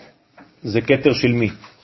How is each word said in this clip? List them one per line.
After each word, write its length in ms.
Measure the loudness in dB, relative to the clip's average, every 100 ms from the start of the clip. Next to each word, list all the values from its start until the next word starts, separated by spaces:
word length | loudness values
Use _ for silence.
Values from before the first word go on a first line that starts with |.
| -20 _ _ _ -20 _
זה 180 | -4 -4
כתר 320 | 0 2 2
של 200 | 0 0
מי? 180 | 0 -2 -6 -20 _